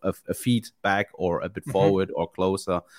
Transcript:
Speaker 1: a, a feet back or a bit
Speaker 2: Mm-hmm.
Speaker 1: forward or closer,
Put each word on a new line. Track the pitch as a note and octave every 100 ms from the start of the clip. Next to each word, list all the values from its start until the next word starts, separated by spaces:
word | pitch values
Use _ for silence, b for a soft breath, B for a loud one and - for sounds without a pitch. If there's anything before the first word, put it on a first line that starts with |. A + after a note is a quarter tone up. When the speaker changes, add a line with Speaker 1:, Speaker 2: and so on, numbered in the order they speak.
Speaker 1:
a, | F#2+ - -
a |
feet | F#2 B2 A#2 - _
back | G2 G2 G#2
or | - F2+ E2+
a | D#2+
bit | -
Speaker 2:
Mm-hmm. | -
Speaker 1:
forward | F#2+ G2 F#2+ F#2+
or | - E2+
closer, | - F#2 G2 - F2 -